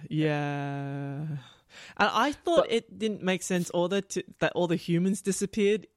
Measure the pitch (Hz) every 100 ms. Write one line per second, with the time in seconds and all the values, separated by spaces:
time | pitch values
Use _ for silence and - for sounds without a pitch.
0 | 151 156 156 147 143 143 143 139 139 139
1 | 139 139 156 147 - - _ - - -
2 | 208 - 269 285 - 330 - 233 - 190
3 | 220 202 185 185 - 185 170 175 175 196
4 | 190 185 - - 165 - 175 165 - 170
5 | 190 196 196 185 202 - 202 214 -